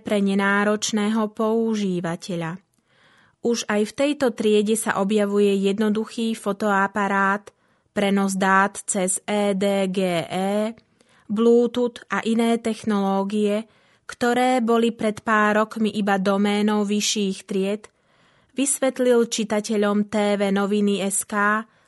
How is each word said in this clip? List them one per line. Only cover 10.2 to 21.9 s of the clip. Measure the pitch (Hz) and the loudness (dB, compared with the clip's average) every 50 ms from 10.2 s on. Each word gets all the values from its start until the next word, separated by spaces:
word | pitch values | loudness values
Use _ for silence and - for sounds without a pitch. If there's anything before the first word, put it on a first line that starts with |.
| - - | -2 -4
E, | - 185 190 196 202 208 214 220 226 - _ _ _ _ _ _ _ _ _ | -4 -2 -2 0 0 0 -2 -4 -6 -10 _ _ _ _ _ _ _ _ _
Bluetooth | - 208 208 233 233 233 240 240 233 233 247 247 240 240 - - - 196 | -6 -2 2 4 6 6 6 4 2 0 -2 -2 -2 -4 -8 -10 -6 -4
a | 196 | -2
iné | - 220 226 226 233 233 233 233 | 0 0 0 2 2 2 2 0
technológie, | 233 226 220 - - 220 208 202 196 196 196 196 196 196 214 214 208 202 202 214 226 - _ _ _ _ _ _ _ | 0 -4 -6 -4 -2 -2 0 0 0 0 0 0 -2 -2 -2 0 0 0 0 -2 -4 -8 _ _ _ _ _ _ _
ktoré | - - - 247 240 240 247 254 254 254 254 | -18 -8 -4 -2 0 2 2 2 2 2 2
boli | 233 220 233 233 233 233 226 | 2 2 2 2 2 0 0
pred | - - 214 208 - - | -2 -2 -4 -4 -4 -2
pár | 233 220 214 214 208 208 214 | 0 2 2 4 4 2 2
rokmi | 220 214 - 220 220 208 | 0 0 -2 -2 -2 -2
iba | - 214 202 202 196 196 | 0 -2 0 0 0 2
doménou | 185 202 196 196 202 202 208 208 208 214 214 208 208 | 2 2 2 2 2 2 2 2 0 0 0 0 0
vyšších | 202 208 208 208 - - 214 202 190 190 - - - | 0 0 0 -2 -2 -2 -2 -2 -2 -4 -6 -8 -6
tried, | 202 190 190 196 208 214 - - _ _ _ _ _ _ _ _ _ _ _ _ _ | -4 -2 -2 -2 -4 -6 -8 -14 _ _ _ _ _ _ _ _ _ _ _ _ _
vysvetlil | - 269 277 - - 269 262 262 - 254 247 247 233 233 | -4 -2 -2 -2 0 -2 -2 0 0 2 2 4 4 2
čitateľom | 226 - - 214 208 220 214 208 - 226 208 208 208 208 208 208 | 2 -2 -4 -4 -2 -2 -2 -2 -2 -2 0 0 2 2 0 0
T | 202 - 214 208 208 208 196 | -2 -2 -2 0 0 0 0
V | 202 196 196 | 0 0 0
noviny | 196 202 196 208 208 208 202 202 190 | 0 0 0 0 0 2 0 0 0
S | 185 196 190 - - | -2 -2 -4 -4 -6
K | - 220 208 202 208 214 220 226 - _ _ _ _ | -4 -2 0 0 0 0 -2 -4 -8 _ _ _ _